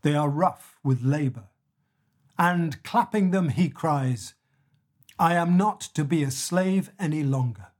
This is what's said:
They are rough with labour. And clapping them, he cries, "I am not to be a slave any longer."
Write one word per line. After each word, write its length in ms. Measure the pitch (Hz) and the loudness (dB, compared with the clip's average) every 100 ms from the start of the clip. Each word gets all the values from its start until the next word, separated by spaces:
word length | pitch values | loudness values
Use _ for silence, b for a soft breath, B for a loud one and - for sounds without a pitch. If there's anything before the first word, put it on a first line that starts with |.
They 140 | 151 147 | 0 0
are 120 | 147 | 0
rough 520 | 147 180 - - _ | 2 0 -2 -20 _
with 200 | 139 131 | -2 0
labour. 460 | 127 147 139 120 101 _ _ _ _ _ _ _ _ - | 0 0 -2 -6 -18 _ _ _ _ _ _ _ _ 0
And 460 | 175 175 165 - | 2 2 -2 -4
clapping 480 | - 226 233 220 190 | -2 -2 0 0 2
them, 200 | 190 170 | 2 0
he 200 | 113 170 | 0 0
cries, 640 | - 165 143 131 120 - _ _ _ _ _ _ _ _ - | 0 -2 0 0 -4 -8 _ _ _ _ _ _ _ _ 0
"I 180 | 165 | 2
am 220 | 175 170 180 | 2 4 4
not 240 | 208 - - | 2 -2 -8
to 100 | - | -4
be 200 | 147 160 | -2 0
a 60 | 143 | -2
slave 600 | 131 - 175 185 190 185 - | -4 -2 0 2 0 -2 -6
any 240 | 160 156 | -4 -2
longer." 480 | 143 135 127 101 95 _ | -2 0 -2 -6 -16 _